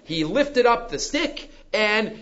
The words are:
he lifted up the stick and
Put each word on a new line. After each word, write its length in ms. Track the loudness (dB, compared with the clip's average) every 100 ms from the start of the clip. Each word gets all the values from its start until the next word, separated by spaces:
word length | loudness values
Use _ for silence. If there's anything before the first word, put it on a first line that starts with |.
he 220 | -6 -4
lifted 420 | 0 0 2 4 4
up 240 | 2 -2
the 80 | -8
stick 520 | -4 -2 -2 -6 -16 -20 -4
and 380 | 0 2 2 -2 -6